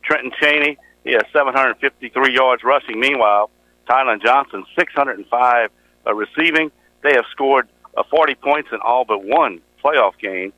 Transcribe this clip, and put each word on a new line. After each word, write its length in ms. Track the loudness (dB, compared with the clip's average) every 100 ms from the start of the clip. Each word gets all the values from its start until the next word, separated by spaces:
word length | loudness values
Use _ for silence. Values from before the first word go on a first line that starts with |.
Trenton 300 | -2 -4 -4 -2
Cheney, 380 | 0 2 0 -4 _ _
he 100 | -2
has 100 | -2 0
seven 220 | 0 2
hundred 240 | 2 0 0
fifty-three 560 | -6 _ -8 -2 0
yards 280 | 2 2 2
rushing. 380 | 0 0 -2 -2
Meanwhile, 480 | -2 2 2 2 0 _ _ _ -2
Tylen 340 | 0 2 0
Johnson, 440 | 2 2 0 -12 -6 -4
six 140 | -2
hundred 240 | -2 -4 -4
and 100 | -4
five, 420 | 0 2 2 0 _ _ _ -4
uh, 60 |
receiving. 580 | -4 -4 -2 0 0 -2 _ _ _
They 120 | 2
have 100 | 2 0
scored, 400 | -4 0 0 0 _ -10 -8
uh, 60 | -2
forty 240 | 0 0
points 340 | -2 -2 -2 -4
in 100 | -6
all 240 | -2 -2 0
but 180 | -4
one 380 | 0 0 0 -4 _ _
playoff 360 | 0 2 0 -2
game. 320 | -10 -8 -10